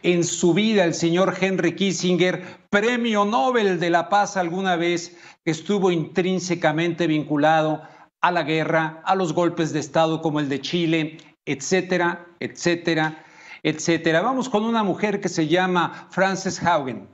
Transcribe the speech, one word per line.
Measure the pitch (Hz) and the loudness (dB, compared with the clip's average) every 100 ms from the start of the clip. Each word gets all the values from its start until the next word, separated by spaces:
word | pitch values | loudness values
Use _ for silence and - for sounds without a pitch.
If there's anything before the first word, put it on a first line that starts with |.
en | 170 175 | 2 2
su | 165 - 180 | 0 2 2
vida, | 175 220 208 | 4 2 4
el | 170 | 2
señor | 160 170 175 190 185 | 2 0 2 2 0
Henry | 190 185 175 165 | -2 0 -2 0
Kissinger, | 196 175 180 180 180 180 - - _ | -2 0 0 2 2 0 -10 -20 _
premio | 202 220 247 233 214 | 0 2 0 0 0
Nobel | 208 240 262 247 202 175 | 2 2 2 2 2 0
de | 175 | 2
la | 170 165 | 2 2
Paz | 202 202 190 | 2 2 0
alguna | 175 180 190 | -2 -2 0
vez, | 170 170 175 175 - - - | 0 0 -2 -6 -18 -20 -10
que | - | -6
estuvo | 156 - 202 185 | -6 -2 0 2
intrínsecamente | 170 156 - 180 185 165 170 156 151 170 165 170 | 0 -2 -2 0 -2 -2 0 0 0 -2 0 0
vinculado | 156 143 147 151 160 156 156 - - - _ | 0 0 2 4 4 2 -2 -8 -20 -20 _
a | 175 | 0
la | 175 | 0
guerra, | 151 156 151 160 156 160 | 0 -2 0 0 0 -6
a | - | -2
los | 190 180 | 0 0
golpes | 156 170 170 156 | 2 0 0 -2
de | 147 | -2
Estado | - 165 160 160 | -2 0 2 0
como | 160 151 | -2 -2
el | 143 | -2
de | 135 | -4
Chile, | - 175 165 160 156 - - _ - | -4 -2 0 0 -2 -8 -20 _ -8
etcétera, | 139 - 185 180 180 170 180 - - | -6 0 -2 0 0 0 -2 -14 -10
etcétera, | 123 - 175 170 170 160 156 156 - - - - | -10 -2 -2 0 0 0 -2 -4 -20 -20 -20 -6
etcétera. | - 151 - 165 165 160 | -4 -2 0 2 4 2
Vamos | 214 262 - | 2 -2 0
con | 208 | 0
una | 226 233 | 0 0
mujer | 208 165 208 202 | 0 0 -2 -2
que | 185 | -4
se | 175 156 | -2 0
llama | 175 185 180 160 - - | 2 2 0 -2 -6 -10
Frances | - 190 185 190 165 | 0 0 0 -6 -4
Haugen. | 170 170 131 107 98 | 0 0 0 -10 -14